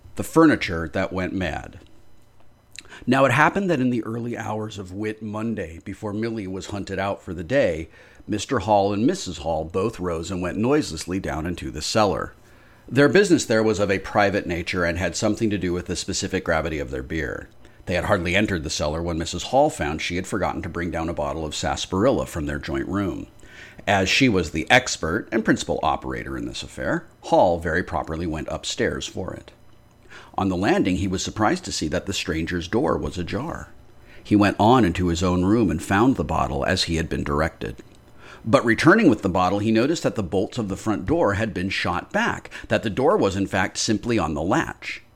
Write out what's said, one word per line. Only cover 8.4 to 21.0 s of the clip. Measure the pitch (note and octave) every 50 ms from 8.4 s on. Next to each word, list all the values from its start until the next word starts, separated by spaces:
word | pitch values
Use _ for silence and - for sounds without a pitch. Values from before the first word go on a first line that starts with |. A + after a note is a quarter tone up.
| - - C#3 A#2
Hall | F2 G#2+ G#2+ G2+ G2 G2+
and | G#2 G2 A2+
Missus | C#3+ F#3+ E3+ - - E2 D#2
Hall | D#2 D#2+ E2 D#2+ D#2
both | E2 F#2 F#2+ F#2+ A#2 - -
rose | F2+ F2+ E2+ D#2+ E2+ E2+
and | G2 F2+
went | F2+ F2 D2 G2
noiselessly | A2 B2+ D3 D#3 B2 F#2 D#2+ D#2 - D#2+ F#2 G2
down | - D#2+ C#2 D#2 D#2
into | D#2+ E2 - - C#2
the | - D2+ -
cellar. | - - A2+ G#2+ G2 D#2+ G#1+ G1+ - - - - - - - - - - - - -
Their | - B2+ C#3+ C#3+
business | - F#3+ G#3 G3 E3 C#3 -
there | - A2+ A2
was | A2 A2 G#2+ F2+
of | G2+ G2
a | G2 F#2
private | - - - A2 G#2 G2+ F#2 G2+ - F2
nature | F2 E2+ F2 - - F#2 F2
and | E2+ E2+ F2+
had | F#2 F2 E2+
something | - - G#2+ G#2 - A#2 G#2+
to | G#2 G2
do | F2+ F2+ F2
with | F2+ F2
the | - F2+
specific | - - - F#2 - G2+ F#2 F#2 F#2 -
gravity | - E2 D#2+ D#2 E2 D#2 D2
of | C#2 B1
their | C2+ B1+ C2
beer. | - E2+ D#2+ D2 A#1+ G1+ - - - - - - - - - -
They | - F#2
had | F2 -
hardly | - G#2+ F#2+ E2+ F2+ F2
entered | G2 - - F#2+ E2+ C#2+
the | E2
cellar | - - E2+ D2+ D2+ E2
when | E2+ F2 E2 D#2+
Missus | E2+ E2+ - F2 -
Hall | - - C3 D3 D3+
found | - - D#2 D2 D#2 D2+
she | - - E2+
had | F2+ F#2
forgotten | - - G2+ F2 D#2+ - - E2
to | F2
bring | E2 F2 F2 F2
down | - E2